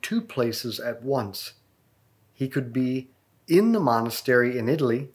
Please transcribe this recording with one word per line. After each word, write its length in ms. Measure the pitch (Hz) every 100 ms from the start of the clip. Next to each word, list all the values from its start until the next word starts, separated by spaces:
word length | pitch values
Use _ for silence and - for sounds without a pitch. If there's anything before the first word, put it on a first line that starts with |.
two 180 | - 226
places 580 | 226 - 117 107 120 107
at 240 | 120 117
once. 520 | 127 135 104 98 - - _ _ _ _ _ _ _
He 140 | _ 131
could 220 | 143 120
be 380 | 127 127 131 127 _ _ _ -
in 240 | 170 226
the 80 | 226
monastery 800 | 139 117 117 - - 123 120 123
in 100 | 113
Italy, 400 | 123 127 120 139